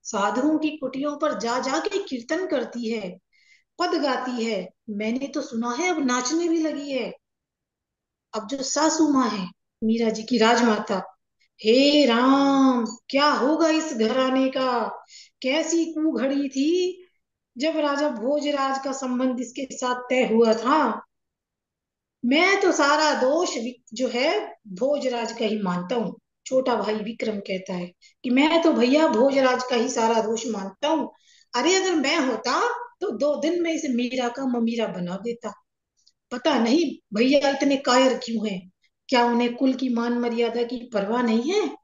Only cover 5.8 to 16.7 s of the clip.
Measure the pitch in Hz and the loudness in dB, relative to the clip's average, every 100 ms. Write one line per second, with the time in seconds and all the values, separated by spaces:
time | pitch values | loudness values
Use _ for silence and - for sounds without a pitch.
5.8 | 359 311 262 247 247 320 339 330 311 285 | -2 0 0 0 0 -2 0 0 0 -4
6.8 | 285 262 220 - _ _ _ _ _ _ | -6 -6 -6 -10 _ _ _ _ _ _
7.8 | _ _ _ _ _ 220 208 277 - 285 | _ _ _ _ _ -12 -8 -8 -4 0
8.8 | 311 320 302 269 240 208 180 _ _ _ | 2 2 2 2 2 -2 -8 _ _ _
9.8 | 220 226 226 220 - 240 220 233 233 208 | 0 2 0 -2 -2 2 4 6 4 2
10.8 | - 190 - _ _ _ _ _ 214 247 | -2 -4 -4 _ _ _ _ _ 4 6
11.8 | 285 294 269 233 254 277 277 269 269 240 | 6 6 6 4 4 4 4 4 4 2
12.8 | 214 - - 277 294 - 254 311 330 320 | -2 -8 -4 2 2 2 0 2 2 2
13.8 | 311 247 220 254 262 262 262 262 262 240 | -2 -2 0 2 0 2 0 0 -2 -2
14.8 | 214 - - - - _ 254 294 320 339 | -4 -8 -20 -20 -20 _ -2 -2 0 0
15.8 | 330 311 311 240 262 277 277 269 294 | -2 -2 -2 0 0 0 -2 -2 0